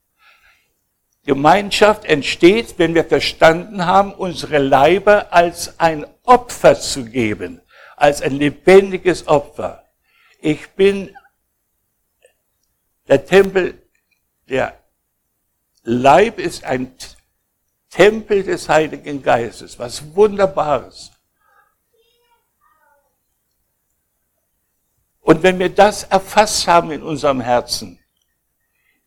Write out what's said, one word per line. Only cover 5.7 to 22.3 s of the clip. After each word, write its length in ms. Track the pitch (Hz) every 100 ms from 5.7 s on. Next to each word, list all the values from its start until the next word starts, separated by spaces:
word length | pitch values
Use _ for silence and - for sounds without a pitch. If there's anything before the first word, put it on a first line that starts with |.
| -
ein 280 | 220 180 - _
Opfer 560 | - 240 - - 165 -
zu 240 | - 139
geben, 560 | 113 127 110 98 90 87 _ _ - -
als 260 | 147 143
ein 100 | 143
lebendiges 960 | 139 147 - - 190 196 185 185 160 -
Opfer. 560 | 147 - - 92 - _ _ _ _ _ _
Ich 300 | 156 151 -
bin 440 | - 196 196 185 - _ _ _ _ _ _ _ _ _ _ _ _ _ _ _ _ _ _ -
der 180 | 135
Tempel, 560 | - 185 190 190 170 - _ _ _ _ _ _ -
der 340 | 127 113 - _ _ _ _ _ _ _ _ _ _
Leib 540 | - 123 135 160 226 226
ist 260 | 160 -
ein 320 | - 131 127 -
T-, 100 | - _ _ _ _ _ _ _ _
Tempel 540 | - 196 220 214 202
des 240 | 180 175 -
Heiligen 540 | 156 156 147 151 143
Geistes, 560 | 131 123 117 - 87 -
was 360 | 120 113 151
Wunderbares. 960 | 165 214 202 190 - 151 131 90 - - _ _ _ _ _ _ _ _ 466 453 480 480